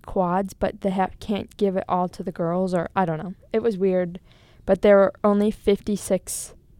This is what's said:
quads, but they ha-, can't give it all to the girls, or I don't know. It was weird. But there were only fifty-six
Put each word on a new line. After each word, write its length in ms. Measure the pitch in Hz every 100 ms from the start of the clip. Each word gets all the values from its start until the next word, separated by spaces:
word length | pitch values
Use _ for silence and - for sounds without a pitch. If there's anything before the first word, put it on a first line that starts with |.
quads, 480 | - 202 180 180 190
but 300 | - 190 214
they 80 | 196
ha-, 180 | 190 185 -
can't 360 | - 202 - -
give 200 | 196 185
it 80 | -
all 200 | 180 180
to 120 | -
the 100 | 185
girls, 420 | 170 165 180 185
or 140 | 180 165
I 100 | - 175
don't 120 | 156
know. 140 | 180 - -
It 100 | 220
was 160 | 233 185
weird. 420 | 190 185 175 180 - - - -
But 180 | - 190
there 140 | 208 202
were 160 | 196 -
only 300 | 208 202 214
fifty-six 1000 | - - 202 - 202 - 190 - - - - _